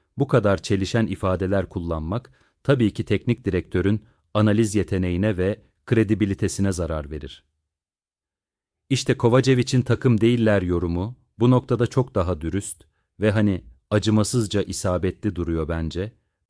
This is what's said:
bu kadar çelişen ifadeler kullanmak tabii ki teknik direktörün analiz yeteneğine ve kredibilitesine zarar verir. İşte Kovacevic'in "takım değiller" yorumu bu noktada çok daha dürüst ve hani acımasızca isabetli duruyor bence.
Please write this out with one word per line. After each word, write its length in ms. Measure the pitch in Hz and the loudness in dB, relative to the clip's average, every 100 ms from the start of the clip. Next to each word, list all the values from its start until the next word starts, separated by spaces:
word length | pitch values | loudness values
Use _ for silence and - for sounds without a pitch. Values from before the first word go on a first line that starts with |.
| _ - | _ -6
bu 100 | 139 | 0
kadar 340 | 127 101 92 | 2 2 0
çelişen 460 | - 98 95 117 101 | 0 -2 0 -2 -2
ifadeler 640 | 101 95 92 95 98 90 | -2 -2 -2 -2 -2 -2
kullanmak 600 | 95 85 80 80 117 - _ _ _ | -6 -6 -6 -6 -8 -10 _ _ _
tabii 300 | - 139 107 | -2 2 2
ki 120 | - - | -2 -2
teknik 400 | 101 - 113 95 | -2 -2 -2 -2
direktörün 600 | 87 - 92 95 107 _ _ _ | -4 -2 -2 0 -2 _ _ _
analiz 420 | 107 107 104 107 104 | 2 2 4 2 0
yeteneğine 640 | 90 95 90 87 107 90 | -2 -2 -2 0 -2 0
ve 240 | 92 104 _ _ - | -2 -4 _ _ -2
kredibilitesine 840 | 113 104 98 101 98 98 - 98 | 2 2 2 0 -2 -4 -2 -2
zarar 400 | 90 80 78 71 | -2 -4 -6 -8
verir. 320 | 76 76 - _ _ _ _ _ _ _ _ _ _ _ _ _ _ - | -12 -14 -18 _ _ _ _ _ _ _ _ _ _ _ _ _ _ -4
İşte 280 | 131 - - | -4 -2 0
Kovacevic'in 640 | 117 127 131 127 123 127 | 4 4 4 2 2 0
"takım 400 | 123 117 127 107 | 2 0 2 4
değiller" 400 | 117 120 110 101 | 4 4 4 2
yorumu 540 | 90 87 87 85 107 - _ - | 2 0 0 -2 -4 -10 _ 0
bu 120 | 127 | 4
noktada 360 | 127 - 117 120 | 4 2 -2 0
çok 280 | 135 127 101 | 0 -2 -2
daha 260 | 87 80 | -2 -2
dürüst 420 | 82 95 - - _ _ _ - | -4 -6 -8 -16 _ _ _ -2
ve 120 | 104 | 0
hani 320 | 104 104 90 - - - | 2 2 0 -8 -20 -2
acımasızca 720 | 107 110 107 104 123 101 101 | 0 2 2 2 -2 0 -2
isabetli 760 | 95 95 95 90 92 - 107 87 | -2 -4 -2 0 -2 -2 -6 -4
duruyor 320 | 85 80 78 | -4 -2 -2
bence. 460 | 82 80 87 107 _ _ _ | -4 -4 -6 -10 _ _ _